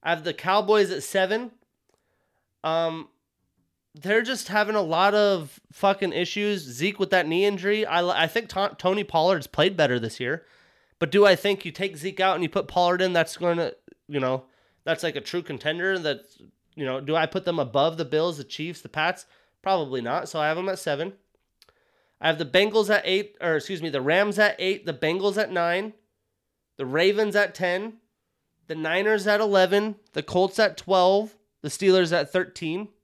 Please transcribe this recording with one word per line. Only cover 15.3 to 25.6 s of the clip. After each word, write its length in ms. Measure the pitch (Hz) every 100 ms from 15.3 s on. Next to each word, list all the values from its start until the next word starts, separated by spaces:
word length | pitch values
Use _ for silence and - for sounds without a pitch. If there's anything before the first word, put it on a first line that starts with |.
| 175
contender? 560 | 170 139 151 165 185 190
That's, 400 | 151 131 - _ - _ _
you 100 | -
know, 160 | 139 131
do 140 | 139
I 120 | 156 160
put 180 | 190
them 160 | - 170
above 380 | 131 110 151 160
the 60 |
Bills, 340 | 147 151 170 151
the 60 |
Chiefs, 360 | 139 - 156 151
the 80 | 123
Pats? 380 | - 160 180 - _ _ _
Probably 380 | - 190 147 127
not. 280 | 117 147 151
So 120 | 160
I 80 | 151
have 80 | 160
them 120 | 185
at 120 | 185
seven. 320 | - 143 175 196 _ _ _ _ _ _ _ _ _ _
I 80 | 160
have 100 | 156
the 80 | 156
Bengals 440 | 160 208 214 202
at 120 | 208
eight, 320 | - 190 208 _
or 160 | 170 156
excuse 260 | - 185
me, 80 | 160
the 100 | 139
Rams 380 | 131 170 208 202
at 180 | 208 -
eight, 280 | 185 190 -
the 80 |
Bengals 420 | 131 156 175 202 190
at 160 | 214
nine, 400 | 180